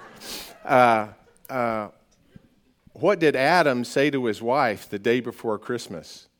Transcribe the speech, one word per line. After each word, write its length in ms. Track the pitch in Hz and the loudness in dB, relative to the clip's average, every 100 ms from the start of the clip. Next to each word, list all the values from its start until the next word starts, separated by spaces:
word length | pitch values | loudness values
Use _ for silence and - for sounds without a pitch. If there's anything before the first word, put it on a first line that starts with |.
| - - - - - - - | -20 -20 -14 -14 -16 -12 2
Uh, 440 | 131 120 110 107 - _ _ - | 4 6 4 -2 -12 _ _ -10
uh, 400 | 131 117 110 104 - _ _ _ - _ _ _ _ _ | -6 -4 -4 -8 -14 _ _ _ -20 _ _ _ _ _
what 260 | - 175 190 | -2 0 2
did 160 | 156 131 | 2 4
Adam 480 | 139 180 147 123 | 4 4 4 0
say 260 | 120 139 143 | -2 0 0
to 160 | 139 120 | 0 -2
his 160 | 101 | -2
wife 480 | 117 139 123 95 - | -2 0 0 -2 -8
the 100 | 104 | -4
day 200 | 113 123 | 0 0
before 400 | 120 - 117 104 | -2 -8 -6 -6
Christmas? 680 | - 120 - 85 - - _ | -6 -8 -8 -14 -16 -20 _